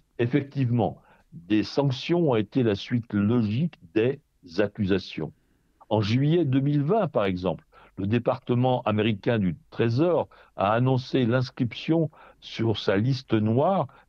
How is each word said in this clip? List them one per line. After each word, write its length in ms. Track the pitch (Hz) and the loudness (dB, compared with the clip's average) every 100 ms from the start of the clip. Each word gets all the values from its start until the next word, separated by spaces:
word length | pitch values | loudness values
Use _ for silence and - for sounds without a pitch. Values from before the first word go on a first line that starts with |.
| _ - | _ -4
effectivement, 840 | 120 143 131 139 123 120 92 - _ _ _ | 0 0 -2 -2 0 0 0 -4 _ _ _
des 300 | - 85 107 | -20 -2 0
sanctions 680 | 101 - 139 123 - 170 160 | 0 0 0 -2 -2 0 2
ont 40 | 113 | 0
été 280 | 104 135 | 0 0
la 120 | 117 98 | 0 0
suite 380 | - 123 - | -2 -6 -2
logique 680 | 104 104 123 107 113 165 - - | 0 2 2 0 -2 -4 -6 -4
des 260 | 110 120 143 _ _ 90 85 | 0 0 -2 _ _ -6 -2
accusations. 760 | 104 - 95 95 - - 76 - _ _ _ _ - | -2 0 0 0 -2 -8 -10 -10 _ _ _ _ -2
En 120 | 104 | 0
juillet 440 | 92 123 147 175 151 | 2 0 2 2 2
deux 140 | 135 | 2
mille 220 | 139 147 | 2 0
vingt, 260 | 143 220 175 | 0 0 0
par 180 | 123 98 | 0 0
exemple, 400 | 90 90 78 - - - - | 0 -2 -4 -10 -20 -16 -6
le 100 | 98 | -2
département 720 | 117 120 123 - 123 127 127 | 0 0 -2 -2 0 2 0
américain 560 | - 107 107 107 - 117 | 0 0 0 0 -2 0
du 160 | 92 78 _ | 0 -4 _
Trésor 580 | - 117 117 175 156 - - - - | -2 0 2 2 0 -2 -10 -14 -2
a 180 | 98 | 0
annoncé 520 | 113 127 131 131 135 113 | 2 2 0 0 0 2
l'inscription 840 | 127 127 - 120 - - 165 151 - - _ | 0 -2 -4 -6 -4 -2 0 0 -6 -20 _
sur 360 | - - 113 104 | -14 -4 -2 0
sa 200 | - 98 | 0 2
liste 360 | 120 127 - | 0 -2 0
noire 540 | 113 107 117 160 190 131 - | 0 2 2 2 0 -2 -10